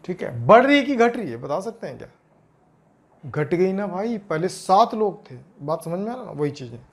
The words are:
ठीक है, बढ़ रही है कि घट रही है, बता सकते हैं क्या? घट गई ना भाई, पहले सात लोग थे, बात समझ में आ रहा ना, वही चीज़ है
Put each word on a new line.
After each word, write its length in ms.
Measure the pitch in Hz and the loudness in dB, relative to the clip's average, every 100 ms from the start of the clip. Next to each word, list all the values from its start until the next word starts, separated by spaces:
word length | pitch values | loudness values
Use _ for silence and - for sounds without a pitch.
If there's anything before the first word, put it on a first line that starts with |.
ठीक 180 | - 180 | -10 -8
है, 240 | - 120 117 | -8 -4 8
बढ़ 180 | 220 269 | 8 8
रही 120 | 285 | 4
है 60 | |
कि 120 | 277 254 | 2 2
घट 200 | 233 240 | 2 2
रही 140 | 180 | -8
है, 60 | 117 | -8
बता 220 | 139 156 | -6 -6
सकते 260 | 208 208 170 | -6 -12 -14
हैं 120 | 117 | -14
क्या? 100 | - _ _ _ _ _ _ _ _ _ _ _ | -18 _ _ _ _ _ _ _ _ _ _ _
घट 300 | 139 147 143 | -10 -6 -2
गई 180 | 175 185 | 0 0
ना 140 | 190 202 | 0 -4
भाई, 300 | 175 220 220 | -6 -6 -6
पहले 280 | - 156 180 | -6 -4 -4
सात 440 | - - 190 233 | -6 2 4 4
लोग 360 | 220 214 170 - | 2 -4 -4 -18
थे, 80 | 127 - _ | -20 -20 _
बात 220 | 147 160 | -6 -6
समझ 140 | 165 175 | -6 -6
में 120 | 208 | -6
आ 40 | |
रहा 100 | 254 | -10
ना, 60 | 220 | -12
वही 180 | - 147 | -6 -6
चीज़ 200 | 139 123 | -6 -14
है 80 | 120 - | -16 -20